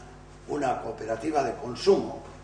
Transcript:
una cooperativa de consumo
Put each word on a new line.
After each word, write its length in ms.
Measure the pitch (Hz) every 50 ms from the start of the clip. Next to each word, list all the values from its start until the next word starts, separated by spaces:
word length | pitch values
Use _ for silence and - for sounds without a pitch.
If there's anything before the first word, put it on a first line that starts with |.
| - - - - - - - - - 127
una 340 | 143 147 139 123 117 -
cooperativa 600 | - 117 110 - 110 110 113 - - 156 151 143 131
de 100 | 117 -
consumo 680 | - - 123 117 - - 190 190 143 113 - - - - - - -